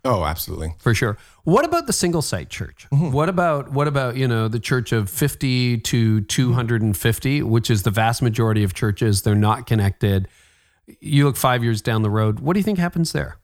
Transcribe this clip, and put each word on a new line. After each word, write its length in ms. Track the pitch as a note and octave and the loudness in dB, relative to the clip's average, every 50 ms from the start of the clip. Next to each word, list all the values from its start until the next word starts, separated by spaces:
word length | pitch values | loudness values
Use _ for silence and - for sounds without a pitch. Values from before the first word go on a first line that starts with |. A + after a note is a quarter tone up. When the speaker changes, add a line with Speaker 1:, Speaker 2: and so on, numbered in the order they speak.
| - | -2
Speaker 1:
Oh, 200 | C3 A#2+ F#2+ D#2+ | 0 0 0 0
absolutely. 500 | D2 D2+ - - - - D#2 D#2+ D#2+ E2 - | -2 -2 -4 -8 -10 -8 -8 -8 -8 -10 -4
Speaker 2:
For 160 | - B2 A2+ | 0 0 0
sure. 240 | - C3 A2 G#2 - - - - _ _ | 2 0 -2 -2 -6 -10 -20 -20 _ _
What 200 | D#3+ F3 B3+ D4+ | 2 2 4 4
about 220 | E4 E4 E4+ E4 | 2 0 -2 -2
the 80 | A#3 G3+ | -2 -2
single 300 | - - F3 E3+ E3 C#3 | -2 0 0 0 -2 -2
site 260 | - - F2+ C2+ - | -4 -6 -6 -8 -10
church? 380 | - - - - - - - - | -10 -12 -12 -12 -12 -18 -8 -2
Speaker 1:
Mm-hmm. 200 | C#3 C#3 E3+ D3+ | 0 0 0 2
Speaker 2:
What 180 | C3 C#3+ D#3 F3 | 0 0 0 0
about, 420 | F#3 F3+ F3+ E3+ D3+ C#3+ C3 - | 0 0 0 2 0 -2 -4 -4
what 160 | C#3 C#3 D3 D3+ | -2 0 0 0
about, 300 | C#3+ C#3 C3 B2 A#2 C3 | 0 0 -2 -2 -2 -2
you 100 | C3 B2 | 0 0
know, 200 | A#2 A2+ A2 A2 | 2 0 0 0
the 120 | A2 A#2 | -2 -4
church 320 | - - C3+ B2+ A2+ - | -2 -2 -2 -2 0 0
of 200 | A#2+ A2+ G2+ F#2 | 0 -2 -2 -2
fifty 680 | - - D3 C#3 - - - C3+ B2+ B2+ B2+ B2 A#2+ A#2 | -2 -2 -2 -2 -2 -2 -2 -2 0 0 0 0 0 -2
to 440 | - - - A#2+ A2+ A2 A2 A2 | -2 -2 0 2 2 2 2 0
two 320 | F#2 - - - C3 B2 A#2+ | 0 -2 -2 0 2 2 2
hundred 280 | B2 A#2+ A2+ A#2+ A2+ | 0 0 0 0 0
and 160 | A2 A2 G2+ - | 0 0 -2 0
fifty, 460 | - C#3 A2 - - C3 C#3 D3 C#3+ | 2 0 0 2 0 -2 0 0 0
which 260 | A#2 A2+ A#2 A2 - | 2 0 0 2 2
is 140 | A#2+ G2+ F#2 | 0 0 0
the 80 | A#2 | 0
vast 320 | F#2+ G#2+ A2 A2+ A#2+ - C3+ | 0 2 2 2 2 0 0
majority 400 | A#2+ G#2+ - A#2 A2 G#2+ G#2+ G#2 | -2 0 0 0 2 2 2 0
of 100 | F#2+ - | 0 -2
churches? 480 | - - G#2+ G2 - A#2+ A2 G2+ F#2+ | -2 -2 -2 0 0 0 0 0 0
They're 140 | - A2 G#2 | 0 2 2
not 320 | G#2 G#2 G#2+ A2 - B2 - | 2 4 2 2 0 -2 -2
connected. 600 | A#2 A2 G2+ G2 G2 - - G2+ G2 F#2+ F#2+ - - _ _ _ _ _ _ _ _ _ _ - - - | 0 2 2 0 0 0 0 0 0 0 -2 -4 -10 _ _ _ _ _ _ _ _ _ _ -20 -20 -20
You 260 | - - D3 C#3+ C#3+ | -6 0 2 4 4
look 100 | C#3+ A#2+ | 2 2
five 280 | - - C3 B2 A#2+ A#2 | 0 0 2 2 2 0
years 180 | A#2 A2+ G#2+ | 0 -2 -2
down 220 | - B2 A2+ A2 A2 | -2 -2 0 0 0
the 80 | G#2 | 0
road, 280 | G#2 A2 A2 G#2+ G#2+ A2+ | 2 2 2 0 0 -2
what 140 | C3 C#3+ F3+ | -2 -2 0
do 60 | G#3 | 0
you 40 | F#3 | 0
think 140 | G#3+ G#3 F3 | 0 0 0
happens 340 | E3+ F3 - E3+ E3 - | -2 -2 0 -2 -2 -2
there? 260 | - - C#2 C#2 - - | -2 -4 -6 -6 -8 -16